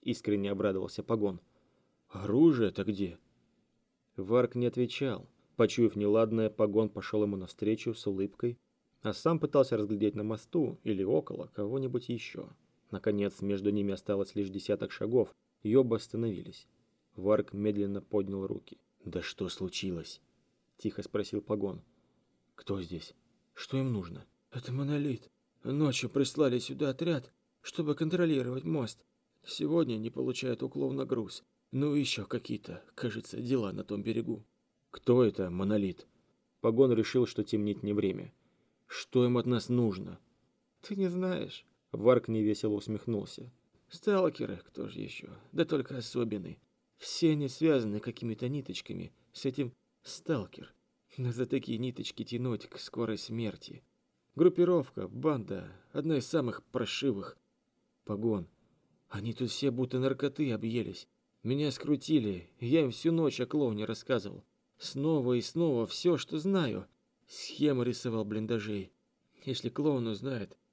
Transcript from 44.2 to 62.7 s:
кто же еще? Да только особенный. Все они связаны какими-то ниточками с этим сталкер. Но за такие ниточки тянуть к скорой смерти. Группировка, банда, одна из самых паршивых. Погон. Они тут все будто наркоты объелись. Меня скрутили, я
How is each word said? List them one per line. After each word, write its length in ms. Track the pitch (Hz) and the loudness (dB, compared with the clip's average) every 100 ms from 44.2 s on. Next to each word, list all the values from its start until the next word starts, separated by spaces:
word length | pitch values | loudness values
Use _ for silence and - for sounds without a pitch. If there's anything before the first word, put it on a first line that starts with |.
| 180 - 113 90 - | 2 0 -6 -8 -12
кто 220 | - - | -10 -10
же 120 | - | -8
еще? 300 | 101 - - - - | -10 -10 -16 -18 -10
Да 140 | - 160 | -2 0
только 320 | 156 123 135 | 0 -2 -6
особенный. 600 | 117 123 117 104 85 90 _ _ _ _ | -6 -2 -2 -4 -8 -14 _ _ _ _
Все 340 | - - 165 | -8 2 2
они 160 | 151 139 | 4 0
связаны 520 | - 160 139 110 104 | 0 4 4 2 -4
какими-то 500 | 123 - 120 110 123 | -6 -6 -6 -4 -4
ниточками 640 | 143 123 - - 92 90 _ _ | -4 -6 -10 -10 -10 -10 _ _
с 120 | - 135 | -6 -6
этим 280 | 127 127 - _ _ - | -2 -4 -6 _ _ -14
сталкер. 640 | - - 147 92 - - _ _ _ _ - | -10 -4 -4 -4 -12 -20 _ _ _ _ -6
Но 140 | 123 | -4
за 140 | 117 123 | -2 -2
такие 320 | 139 - 113 | -2 -2 -4
ниточки 460 | 127 120 - - | -4 -6 -10 -8
тянуть 440 | 113 120 123 113 - | -6 -4 -2 -4 -6
к 120 | - | -14
скорой 380 | - - 117 104 | -10 -4 -2 -2
смерти. 680 | - 113 113 92 - - _ _ _ _ _ - | -4 -4 -4 -6 -14 -18 _ _ _ _ _ 4
Группировка, 720 | 175 175 175 175 - - 98 | 4 6 4 4 2 -6 -8
банда, 640 | 120 151 139 95 95 - 95 _ | -2 0 0 -2 -8 -8 -16 _
одна 260 | 143 160 147 | -4 0 0
из 100 | 123 | 0
самых 360 | 165 123 - | 0 0 -4
паршивых. 720 | - 123 113 - 139 101 - - _ _ _ _ _ _ - | -6 -4 -4 -2 0 0 -4 -16 _ _ _ _ _ _ -8
Погон. 420 | 104 113 104 85 _ _ _ _ _ _ | -2 0 0 -4 _ _ _ _ _ _
Они 240 | 101 110 | -8 -6
тут 160 | 113 120 | -2 -4
все 220 | - 139 | 0 0
будто 280 | 120 127 127 | 0 -2 2
наркоты 520 | 131 131 139 139 147 | 0 0 -2 0 -2
объелись. 560 | 110 113 117 104 92 - _ _ _ | 0 -2 -2 -4 -8 -16 _ _ _
Меня 280 | 110 139 147 | -4 0 0
скрутили, 800 | 127 143 143 - 156 107 92 85 - | -2 0 0 2 2 2 -4 -8 -8
я 220 | 120 | 2